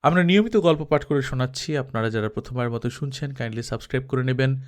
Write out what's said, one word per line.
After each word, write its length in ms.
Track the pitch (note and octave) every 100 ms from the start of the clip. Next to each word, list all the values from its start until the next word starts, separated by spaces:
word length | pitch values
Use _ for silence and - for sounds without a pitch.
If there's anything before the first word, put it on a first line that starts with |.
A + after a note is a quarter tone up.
আমরা 220 | - F3
নিয়মিত 320 | E3+ G3 A3 A3
গল্প 280 | E3+ D#3
পাঠ 200 | D3+ D3
করে 180 | - D3
শোনাচ্ছি। 540 | C3+ C3 B2+ C3 - D3
আপনারা 340 | C3+ A2+ A2
যারা 180 | A2 G#2+
প্রথমবার 420 | - - B2 A#2+
মতো 200 | A#2 A#2+
শুনছেন, 440 | - C#3+ C3 C#3+
কাইন্ডলি 280 | C#3 A#2 A2
সাবস্ক্রাইব 460 | A#2 A#2 - C3 C3
করে 160 | B2+
নেবেন। 360 | B2+ B2+ C3 C3+